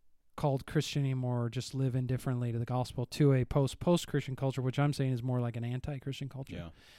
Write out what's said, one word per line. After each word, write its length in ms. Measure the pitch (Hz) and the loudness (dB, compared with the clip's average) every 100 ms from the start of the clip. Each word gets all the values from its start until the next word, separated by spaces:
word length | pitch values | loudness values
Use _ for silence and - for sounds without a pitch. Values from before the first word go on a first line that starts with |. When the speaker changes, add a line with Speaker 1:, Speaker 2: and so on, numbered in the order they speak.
| - - _ - | -20 -20 _ -2
Speaker 1:
called 300 | 151 135 - | 0 0 0
Christian 360 | - - 147 | 0 0 0
anymore 420 | 135 131 123 120 | 0 0 0 0
or 40 | 120 | -2
just 260 | 123 - | -4 -4
live 200 | 131 135 | -2 0
indifferently 560 | 127 123 127 - 123 120 | 0 0 -2 -2 -2 -2
to 80 | 117 | -2
the 60 | |
gospel, 420 | 113 123 123 - 123 | -2 -2 -2 -4 -4
to 260 | - 143 | 6 6
a 120 | 135 | 6
post, 340 | 123 147 135 - | 4 2 2 0
post-Christian 560 | - 175 - 147 131 | 2 2 2 -2 -2
culture, 260 | 131 135 131 | -2 -2 0
which 180 | 127 135 | 0 2
I'm 140 | 143 | 2
saying 200 | 143 135 | 2 0
is 100 | 123 | 0
more 180 | 127 123 | 0 0
like 160 | 120 113 | -2 -4
an 80 | |
anti-Christian 640 | 120 127 - 139 139 131 139 | -4 -4 -6 -6 -8 -8 -8
culture. 280 | 131 135 90 | -10 -10 -10
Speaker 2:
Yeah. 120 | 85 - - | -10 -14 -20